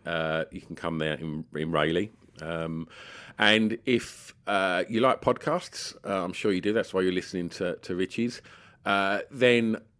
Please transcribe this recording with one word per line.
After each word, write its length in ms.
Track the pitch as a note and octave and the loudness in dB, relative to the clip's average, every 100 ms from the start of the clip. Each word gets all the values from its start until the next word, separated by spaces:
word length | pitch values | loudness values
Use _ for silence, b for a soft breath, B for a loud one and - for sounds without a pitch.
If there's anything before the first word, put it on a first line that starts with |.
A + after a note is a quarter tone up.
| E2 | -6
uh, 380 | E2 D#2+ D#2+ D#2 | -2 0 -2 -4
you 120 | F2+ | -10
can 140 | - D#2 | -14 -8
come 220 | E2 D#2+ | -4 -2
there 160 | D#2 C#2+ | -2 -2
in, 300 | D#2+ D#2 D#2+ | -6 -8 -8
in 180 | D2+ D#2+ | -6 -2
Rayleigh. 360 | D#2+ D#2 E2+ G#2+ - - - | 2 2 2 -2 -8 -20 -12
Um, 460 | D#2+ E2 E2 E2 D#2+ B B B B - | -8 -4 -4 -6 -10 B B B B 2
and 400 | G#2+ A2 A2 G#2 - | 6 6 4 0 0
if, 480 | A#2 - - - - - | 0 0 -12 -18 -12 -2
uh, 380 | G2+ F#2+ F2+ - | 0 2 0 0
you 120 | A2+ | 2
like 200 | C3 - | 2 4
podcasts, 720 | B2+ B2 D#3 F3 - - - - | 2 0 0 -2 -4 -10 -12 -10
uh, 200 | - F#2+ | -4 -2
I'm 100 | F2+ | -2
sure 180 | - A2 | -2 0
you 100 | F#2 | 0
do. 120 | G#2 | 2
That's 220 | A2 - F#2+ | 0 0 2
why 60 | |
you're 100 | F#2 | 2
listening 380 | F2+ - F#2 F2 | 2 -2 -4 -4
to, 260 | - F2+ - | -4 -4 -4
to 200 | - F2+ | -6 -4
Richie's. 460 | F#2 - A#2+ - b b b b G2+ | -2 -2 -4 -4 b b b b 0
Uh, 340 | G2 G2 G2+ - | 2 2 -2 -4
then 460 | B2 B2 A#2+ A2+ A2 - | 2 6 6 4 -2 -6